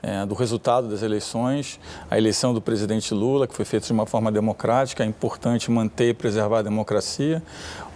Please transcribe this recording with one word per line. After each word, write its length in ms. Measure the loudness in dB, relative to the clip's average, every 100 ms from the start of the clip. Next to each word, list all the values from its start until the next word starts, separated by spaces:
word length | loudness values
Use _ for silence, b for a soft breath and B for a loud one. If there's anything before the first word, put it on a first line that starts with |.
é, 240 | -4 -4 -4
do 80 | -2
resultado 520 | -2 0 2 2 0
das 140 | -4
eleições, 760 | -2 -2 -2 -2 -2 -2 -4 -12 B B B
a 120 | 2
eleição 340 | 4 4 2
do 80 | 2
presidente 540 | 0 0 0 -2 0 0
Lula, 320 | 2 2 0
que 80 | -2
foi 100 | -2
feita 220 | -2 0
de 40 |
uma 140 | 0 2
forma 260 | 0 2
democrática, 720 | 2 0 0 2 2 2 0
é 40 | -2
importante 640 | 0 -4 -2 0 0 2
manter 380 | 2 2 2 2
e 40 |
preservar 460 | 2 0 0 2 2
a 20 |
democracia. 800 | 2 -2 0 0 0 -2 -2 -2 -6 B B B B